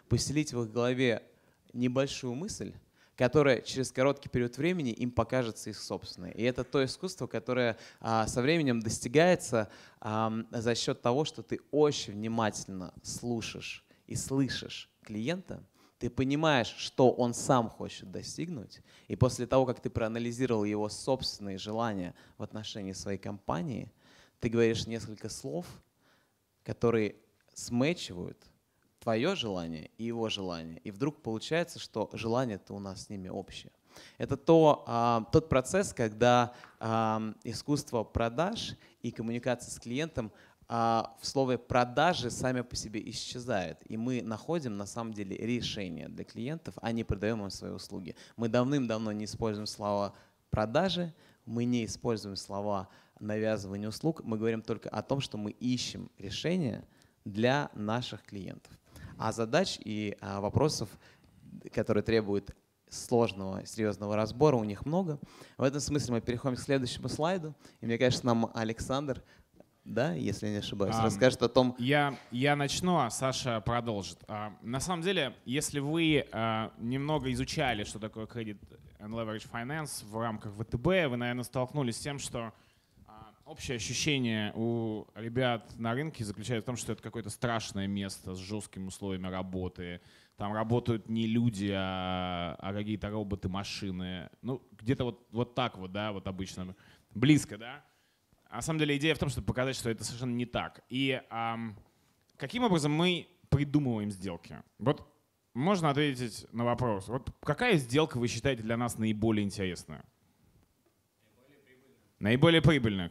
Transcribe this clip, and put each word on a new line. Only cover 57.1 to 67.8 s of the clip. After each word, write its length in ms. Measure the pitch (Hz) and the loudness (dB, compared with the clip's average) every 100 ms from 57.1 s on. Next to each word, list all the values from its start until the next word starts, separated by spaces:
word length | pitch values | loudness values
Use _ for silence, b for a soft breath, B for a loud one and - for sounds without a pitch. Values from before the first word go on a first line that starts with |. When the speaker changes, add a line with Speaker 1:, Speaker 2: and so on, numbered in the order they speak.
| b | b
Speaker 1:
для 460 | 110 101 120 139 143 - | -8 2 4 4 0 -4
наших 480 | 104 117 127 107 | -2 -2 -4 -10
клиентов. 500 | - 101 90 - - - _ B B B | -12 -12 -10 -12 -18 -20 _ B B B
А 140 | 110 | -2
задач 480 | 110 113 147 196 - | 0 2 2 2 -2
и, 380 | - 107 104 - | -6 -4 -4 -4
а, 220 | 98 98 | -6 -2
вопросов, 480 | 101 117 147 143 107 - b b b - - - - | 0 2 2 0 -6 -10 b b b -20 -20 -18 -6
которые 320 | - 107 104 | -2 2 2
требуют 500 | 104 110 101 101 - - _ _ _ | 4 2 2 -2 -4 -14 _ _ _
сложного, 760 | - - 120 113 95 95 95 90 | -14 2 4 4 0 -6 -6 -8
серьёзного 520 | 113 107 101 104 107 | -2 -2 -2 -2 0
разбора, 400 | 110 117 151 127 | 0 4 4 4
у 80 | 107 | 0
них 200 | 101 139 | -4 -2
много. 340 | 170 185 143 B B B - | -2 -2 -6 B B B 0
В 60 | |
этом 160 | 131 143 | 0 0
смысле 360 | 127 147 117 117 | -2 -2 0 -2
мы 60 | |
переходим 360 | - 120 139 120 | -2 -2 -2 -4
к 20 | |
следующему 480 | - 139 120 - 127 | 0 2 2 -4 -6
слайду. 480 | - 160 190 156 139 B | 0 0 0 -4 -12 B
И 60 | B | B